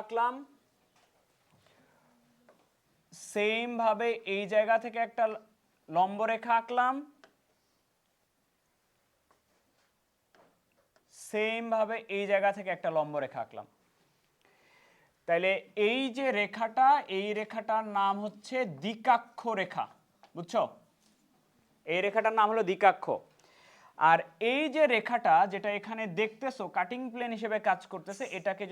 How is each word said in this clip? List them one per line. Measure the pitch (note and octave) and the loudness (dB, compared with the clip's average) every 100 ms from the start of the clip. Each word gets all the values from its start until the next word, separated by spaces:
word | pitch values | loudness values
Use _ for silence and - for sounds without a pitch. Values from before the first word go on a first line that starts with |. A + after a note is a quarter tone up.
আঁকলাম, | G#3+ A3+ A#3+ B3+ C#4+ _ _ _ _ _ _ _ _ _ _ _ _ _ _ _ _ _ _ _ _ _ _ _ _ _ _ - - | -2 -2 -2 -4 -14 _ _ _ _ _ _ _ _ _ _ _ _ _ _ _ _ _ _ _ _ _ _ _ _ _ _ -20 -8
সেম | G#3 G#3 A3 A#3+ A#3 | -2 0 0 -4 -2
ভাবে | A3+ G#3 A#3 A3+ F#3+ G3 | 0 2 0 -2 -4 -4
এই | G3+ | 0
জায়গা | G#3+ G#3+ A3+ | 4 4 4
থেকে | A#3 A3+ A#3 | 0 -4 -4
একটা | A#3 A3+ G#3+ - _ _ _ - E3 | 0 0 -2 -14 _ _ _ -4 2
লম্ব | F#3+ G3+ A3 | 2 2 -2
রেখা | A3+ A#3 A#3 | -2 0 0
আঁকলাম, | A3+ B3 B3 C4+ D4 _ - _ _ _ _ _ _ _ _ _ _ _ _ _ _ _ _ _ _ _ _ _ _ _ _ _ _ _ _ _ _ _ _ _ _ _ _ _ _ - - | 0 0 2 0 -6 _ -20 _ _ _ _ _ _ _ _ _ _ _ _ _ _ _ _ _ _ _ _ _ _ _ _ _ _ _ _ _ _ _ _ _ _ _ _ _ _ -20 -6
সেম | G#3+ G#3+ A3+ A#3 A3 | -2 0 -2 -2 0
ভাবে | G#3+ A3+ A3+ G3 | 0 -4 -6 -4
এই | G3+ | 0
জায়গা | G3 G3+ G3+ | 2 2 0
থেকে | F#3 F3 | -4 -4
একটা | E3+ D#3+ | -2 0
লম্ব | D3+ D3 | 0 -2
রেখা | C3+ C3+ A2 | -6 -6 -10
আঁকলাম। | A2 G2+ _ _ _ _ _ _ _ _ _ _ _ _ _ _ _ - | -10 -16 _ _ _ _ _ _ _ _ _ _ _ _ _ _ _ -2
তাইলে | E3+ F#3 G3 - - G#3 | 0 2 0 -4 0 2
এই | B3 C4+ A#3+ | 2 -2 -2
যে | C4+ G#3 | -2 0
রেখাটা, | G#3 G#3 A3+ A#3 C4 C#4+ - F#3+ | -2 -2 -4 2 4 4 2 -4
এই | G#3 G#3 | -2 -4
রেখাটার | G#3+ A3+ A3 A3 A3 G3+ | -6 -8 -4 -2 -2 0
নাম | G3 G3+ | 0 0
হচ্ছে | G#3+ F3+ - B3+ A#3+ C#3+ | -6 -10 -8 -4 -4 -4
দ্বিকাক্ষ | F#3 A3+ A3+ A#3+ A#3 - A#3+ G#3+ | -8 -4 2 2 2 -10 -4 -2
রেখা, | F3+ F3 A2 - _ _ - D#3+ | -4 -4 -8 -10 _ _ -20 -14
বুঝছো? | E3+ A#3 - - _ _ _ _ _ _ _ _ _ _ - | -4 -2 -2 -4 _ _ _ _ _ _ _ _ _ _ -4
এই | E3+ G3+ | -2 0
রেখাটার | G3+ A3 A3 | 2 2 4
নাম | G#3+ | 4
হলো | A3+ F#3 | 4 0
দ্বিকাক্ষ। | G3 G3+ F3+ - A2 - _ _ _ - - - - | 4 6 4 0 -4 -6 _ _ _ -20 -20 -16 2
আর | D#3 E3 E3 - A3+ | 6 6 4 -4 0
এই | C4 D#4 C4+ | 0 0 2
যে | D4 A#3 | 2 2
রেখাটা, | A3 A#3+ A3+ D#3+ G3+ | 0 -2 4 4 4
যেটা | F#3+ G#3 G3+ | 0 -4 -4
এখানে | G3+ A3+ A3 E3+ | -6 -8 -6 -2
দেখতেছো | G#3+ G#3+ C4+ B3+ F#3+ - | -4 -4 -8 -6 -6 -4
কাটিং | F3+ B3 B3+ | -4 -4 -8
প্লেন | A#3 A#3+ A3+ | -8 -6 -6
হিসেবে | A3 G#3+ G#3 | -4 -2 0
কাজ | F3+ - | 0 -2
করতেছে, | F#3+ F#3+ G3 B3+ F#3 | -12 -10 -10 -8 -6
এটাকে | F#3 F#3+ G3+ | -4 -4 -6